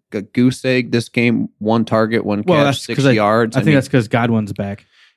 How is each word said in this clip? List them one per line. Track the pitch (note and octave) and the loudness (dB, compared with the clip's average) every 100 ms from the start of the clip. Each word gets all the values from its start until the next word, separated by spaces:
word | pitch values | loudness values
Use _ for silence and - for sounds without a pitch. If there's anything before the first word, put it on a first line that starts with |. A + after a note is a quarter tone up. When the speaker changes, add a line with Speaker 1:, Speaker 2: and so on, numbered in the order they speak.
| _ | _
Speaker 1:
a | A2 | -10
goose | G2+ - B2+ B2+ | -6 0 2 2
egg | C3 B2+ B2+ | -2 -2 0
this | A#2 - | -2 -2
game, | - A#2+ A2 A2 - | -2 0 0 -4 -6
one | G#2+ A2+ | -2 0
target, | A2 A2+ A2 A2+ G2 | 0 0 0 -2 -2
one | G#2 G#2 | -4 0
Speaker 2:
Well, | D#3+ | 2
Speaker 1:
catch, | C#3+ - | 2 -2
Speaker 2:
that's | - | -6
Speaker 1:
six | A#2 | 0
Speaker 2:
'cause | C#3 | 2
I, | |
Speaker 1:
yards. | A2+ G#2 A2 A#2 B2+ | 2 2 2 2 0
Speaker 2:
I | |
Speaker 1:
I | |
Speaker 2:
think | - | 2
Speaker 1:
mean, | C#3+ | 2
Speaker 2:
that's | C3 | 2
'cause | C3+ G#2+ | 0 0
Godwin's | A#2 A#2+ A2+ G#2 | 0 0 0 -2
back. | G2+ G2+ G2 _ _ _ | -6 -8 -10 _ _ _